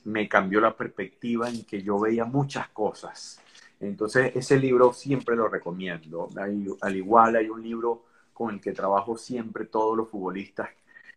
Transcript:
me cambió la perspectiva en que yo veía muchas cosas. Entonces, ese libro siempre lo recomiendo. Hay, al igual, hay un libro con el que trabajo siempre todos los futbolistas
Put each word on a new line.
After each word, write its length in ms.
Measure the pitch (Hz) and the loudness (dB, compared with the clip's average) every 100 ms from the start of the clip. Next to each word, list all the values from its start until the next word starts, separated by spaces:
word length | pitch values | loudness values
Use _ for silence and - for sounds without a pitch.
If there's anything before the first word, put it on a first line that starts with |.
me 240 | 107 107 104 | -6 -4 2
cambió 320 | 104 95 104 | 2 2 2
la 160 | 113 - | 2 0
perspectiva 720 | 120 - 95 _ 120 117 120 | -8 -8 -10 _ -4 -2 -2
en 160 | 117 | -6
que 180 | 101 101 | -8 -8
yo 160 | 95 101 | -2 0
veía 260 | 110 117 | 2 0
muchas 440 | 113 139 139 123 - | 0 0 -2 -4 -8
cosas. 720 | - 104 - 80 - - - - - - - | -4 -4 -4 -14 -16 -18 -20 -20 -20 -20 -12
Entonces, 500 | 104 101 107 127 127 127 | -8 -4 0 2 2 2
ese 200 | - 135 | 4 4
libro 360 | 135 123 127 | 6 6 6
siempre 420 | - 139 131 120 | 4 -2 -2 0
lo 140 | 117 107 | 0 0
recomiendo. 800 | 95 87 90 92 85 78 82 92 101 | -2 -6 -8 -8 -8 -10 -8 -8 -8
Hay, 320 | 98 104 98 98 | -6 -4 -6 -4
al 140 | 101 | -4
igual, 400 | 95 95 113 113 | -2 6 8 8
hay 140 | 113 110 | 6 0
un 120 | 113 | -4
libro 440 | 113 117 117 117 _ _ _ | -8 -4 -2 -4 _ _ _
con 220 | - 113 | -8 -6
el 60 | 101 | -6
que 100 | 101 | -8
trabajo 480 | 95 95 98 98 113 | -4 0 0 0 -6
siempre 460 | - 123 113 104 | -8 -8 -8 -8
todos 320 | 107 110 110 110 | -4 0 0 0
los 120 | 110 | -2
futbolistas 600 | 104 92 92 101 - 107 - _ - - | -4 -6 -6 -8 -10 -10 -12 _ -20 -20